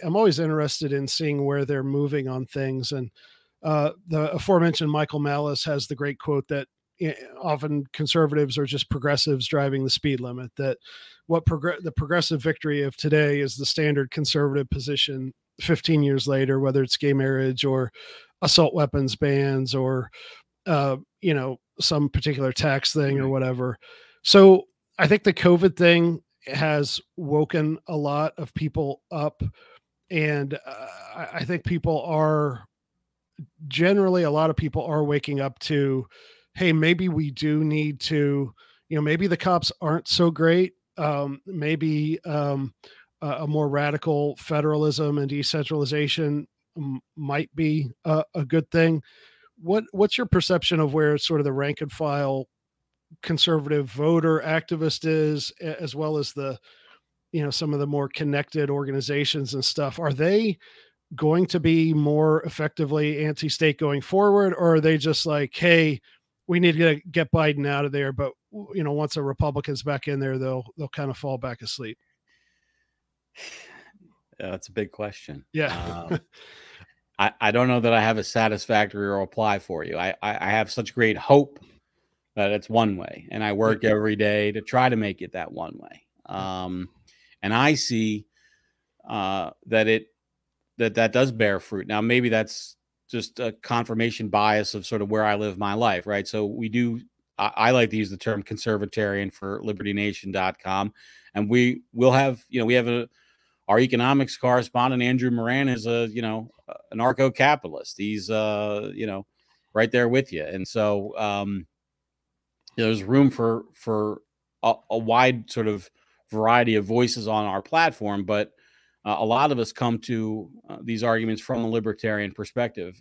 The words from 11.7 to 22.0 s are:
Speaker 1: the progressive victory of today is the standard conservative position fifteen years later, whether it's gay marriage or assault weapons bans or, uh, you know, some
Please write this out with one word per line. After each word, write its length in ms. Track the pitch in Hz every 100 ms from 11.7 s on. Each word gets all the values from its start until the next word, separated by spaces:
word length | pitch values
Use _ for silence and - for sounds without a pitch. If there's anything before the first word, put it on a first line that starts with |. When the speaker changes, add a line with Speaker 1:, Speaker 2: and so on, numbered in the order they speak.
| 151
Speaker 1:
the 100 | 170
progressive 500 | - 151 175 - 156
victory 400 | 160 - 156 147
of 140 | 139 -
today 440 | 151 151 147 143
is 160 | 135 127
the 100 | 139
standard 440 | - 151 143 131
conservative 580 | - 147 151 143 139 131
position 640 | 139 127 139 - 135 131 - _ -
fifteen 420 | - 160 - 156
years 240 | 143 135 143
later, 320 | 135 135 135
whether 240 | 135 135
it's 140 | 127 -
gay 160 | 147
marriage 520 | 139 135 131 135 127
or 280 | 139 131 123 - - - - _
assault 320 | - 175 151
weapons 400 | - 143 143 131
bans 580 | - 143 139 139 135 127
or, 380 | 135 131 131 120 - - - _ _ -
uh, 300 | 151 139 135 - _
you 120 | 185
know, 280 | 147 131 127 _ -
some 300 | - 151